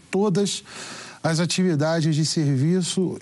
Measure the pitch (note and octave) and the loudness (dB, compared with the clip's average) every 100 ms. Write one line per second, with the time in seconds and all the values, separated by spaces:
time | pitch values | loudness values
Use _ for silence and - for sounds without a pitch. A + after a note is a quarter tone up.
0 | - F#3+ G#3+ F3+ G3+ - - - - - | -2 0 2 2 0 -4 -12 -16 -16 -16
1 | - - D#3 D#3+ E3+ - F#3 D3+ D#3 E3 | -18 -6 -2 0 0 2 2 2 2 2
2 | D#3 D3+ D#3 - C#3+ C3 D#3 F#3 F3 - | 2 2 0 0 2 2 2 2 0 -2
3 | F3+ - | -2 -2